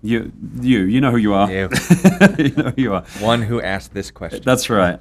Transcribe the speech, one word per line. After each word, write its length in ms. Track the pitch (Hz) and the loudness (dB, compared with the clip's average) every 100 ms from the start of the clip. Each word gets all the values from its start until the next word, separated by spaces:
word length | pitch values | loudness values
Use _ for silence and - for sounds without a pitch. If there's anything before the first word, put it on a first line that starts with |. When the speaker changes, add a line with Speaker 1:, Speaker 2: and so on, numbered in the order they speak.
Speaker 1:
you, 320 | 107 113 - - - 117 | -4 -4 -4 -12 -14 -6
you, 180 | 123 120 | 0 2
you 140 | 92 123 | 2 2
know 120 | 139 | 2
who 80 | 120 | 2
you 160 | 107 | 2
are. 160 | 98 101 | 2 2
Speaker 2:
You. 180 | 95 95 | 0 -4
Speaker 1:
<laughs> 40 | - - 175 190 185 196 - | -4 2 4 4 4 4 4
You 120 | 143 147 | 0 0
know 140 | 131 | -2
who 120 | 127 | -2
you 120 | 123 | -2
are. 80 | 95 - - | -2 -6 -4
Speaker 2:
One 220 | 104 117 | -2 0
who 180 | 107 117 | -2 -4
asked 320 | 87 95 - | -4 -6 -8
this 180 | 98 95 | -12 -12
question. 300 | - 82 - | -12 -14 -6
Speaker 1:
That's 280 | - 127 - | -2 -2 0
right. 280 | 107 90 85 | 0 0 -2